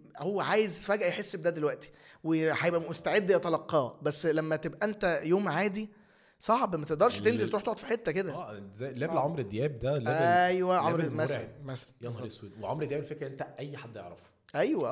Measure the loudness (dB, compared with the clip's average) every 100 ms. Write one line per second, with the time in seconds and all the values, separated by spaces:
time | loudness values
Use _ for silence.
0 | -16 -8 -4 0 2 4 2 -2 -2 0
1 | 2 0 -4 -2 0 2 0 -2 -8 -20
2 | -20 -8 0 2 4 2 2 2 -2 -4
3 | 2 2 4 4 4 0 2 2 2 -2
4 | -4 0 0 0 2 -2 -2 -4 -4 0
5 | 0 0 2 2 2 0 0 -2 -8 -12
6 | _ _ _ _ 0 2 2 -2 -2 4
7 | 4 6 2 2 2 0 -2 -4 -2 -2
8 | 0 -2 -2 -6 -10 -12 -14 -10 -8 -4
9 | -2 0 0 0 -4 -2 -2 -2 -2 0
10 | 0 2 4 6 4 4 2 2 4 2
11 | 0 0 -2 -2 -6 -12 -12 -12 -12 _
12 | -10 -8 -8 -10 -14 -10 -6 -4 -2 -4
13 | -6 -8 -10 -8 -10 -10 -12 -12 -14 -14
14 | -14 -16 -20 _ -8 -2 0 2 0